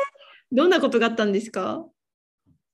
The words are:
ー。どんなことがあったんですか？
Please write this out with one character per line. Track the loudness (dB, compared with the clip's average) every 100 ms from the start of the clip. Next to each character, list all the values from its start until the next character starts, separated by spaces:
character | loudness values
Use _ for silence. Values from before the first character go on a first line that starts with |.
| -6 _ -20 -20 -4
ー。 | 2
ど | 4
ん |
な | 4
こ | 2
と | 2
が | 0
あ |
っ | 0
た | 0
ん |
で | -2
す | -4
か？ | -8 -6 -8 -10 _ _ _ _ _ _ _ _